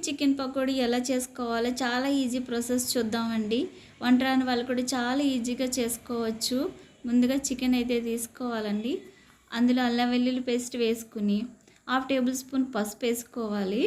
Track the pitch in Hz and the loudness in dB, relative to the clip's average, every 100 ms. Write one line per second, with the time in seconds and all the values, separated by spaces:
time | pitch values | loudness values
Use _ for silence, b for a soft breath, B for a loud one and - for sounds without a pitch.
0 | 320 285 277 277 262 269 262 262 240 247 | -4 0 2 2 -2 -2 0 2 2 0
1 | 254 254 247 - 233 233 240 247 247 247 | 0 -2 -2 -6 -4 0 0 -2 -2 0
2 | 277 277 254 247 254 233 240 247 247 254 | 2 2 0 -2 -2 -4 0 -2 0 -2
3 | 226 233 226 226 214 233 370 B B B | 0 -2 -2 -2 0 0 -2 B B B
4 | 247 247 254 262 254 240 247 247 247 262 | 4 4 4 2 2 0 0 -2 -2 -2
5 | 240 269 285 254 240 240 254 254 233 240 | 0 0 2 0 -2 -2 -2 -2 -2 -4
6 | - 240 226 220 - 254 359 B B B | -6 -4 -4 -4 -2 -2 -2 B B B
7 | 240 240 247 277 277 254 254 247 240 240 | 2 4 4 2 -2 -2 0 2 2 0
8 | 233 226 226 - 247 220 214 208 233 359 | 0 -4 -6 -8 -6 -4 -2 -2 -2 -6
9 | B B B B _ 233 247 254 247 240 | B B B B _ 2 4 4 4 2
10 | 240 247 247 254 254 240 247 247 226 233 | 2 2 2 0 0 -2 -2 0 0 0
11 | - 226 208 208 247 - b b - 254 | -6 -2 0 0 -2 -10 b b -2 -2
12 | 262 269 247 262 - 269 262 208 208 - | 2 2 2 0 -2 -2 0 -2 -4 -2
13 | 240 233 - 240 220 208 190 214 | -2 -2 -6 -8 -4 -2 0 0